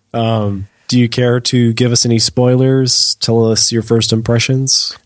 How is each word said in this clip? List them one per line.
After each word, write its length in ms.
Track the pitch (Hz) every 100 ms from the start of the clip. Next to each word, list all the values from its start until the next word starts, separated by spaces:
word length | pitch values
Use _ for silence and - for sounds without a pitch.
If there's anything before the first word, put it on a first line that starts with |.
| _
Um, 540 | 113 113 113 104 98 98 _ -
do 100 | 123
you 100 | 117
care 320 | 117 123 123
to 320 | 120 127 120
give 200 | 113 123
us 120 | 120
any 140 | 120 117
spoilers? 960 | - - 123 127 131 131 131 - - -
Tell 340 | - 117 113
us 200 | 110 -
your 100 | 117
first 300 | 104 117 110
impressions. 840 | 113 113 117 - 131 135 - - -